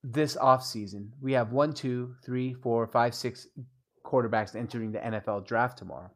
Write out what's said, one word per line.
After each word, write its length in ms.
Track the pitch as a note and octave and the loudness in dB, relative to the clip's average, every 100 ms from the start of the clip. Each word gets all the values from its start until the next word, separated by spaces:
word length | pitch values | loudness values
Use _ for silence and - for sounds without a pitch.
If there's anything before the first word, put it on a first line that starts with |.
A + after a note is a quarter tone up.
this 340 | C3+ A#2 D3 - | -4 0 0 2
offseason. 720 | C3 C3 B2+ A2+ G2+ G2+ G#2 C3 | 6 6 4 -6 -8 -8 -12 -6
We 120 | C3+ | 2
have 200 | C3 A2+ | 2 2
one, 200 | B2+ D3+ | 2 2
two, 420 | D3+ C3 B2 B2 B2 | 2 -2 -2 -4 -10
three, 300 | - B2+ B2+ | -4 -2 -2
four, 320 | B2+ B2+ A#2 A2+ | -2 0 2 2
five, 280 | A#2+ A#2+ | 2 2
six 340 | - B2 - - - B2 _ _ _ | 0 -6 -8 -16 -18 -18 _ _ _
quarterbacks 500 | - C3+ A#2 A2 G#2 | 0 2 2 0 0
entering 380 | A2 A#2 A#2+ A2 | -6 -6 -6 -4
the 120 | G#2+ | -4
N 100 | - | -4
F 140 | A2 G#2+ | -4 -4
L 120 | G2+ | -4
draft 380 | G2+ A2+ B2 - | -2 0 0 -2
tomorrow 320 | F#2 C2 F#2 | -14 -14 -16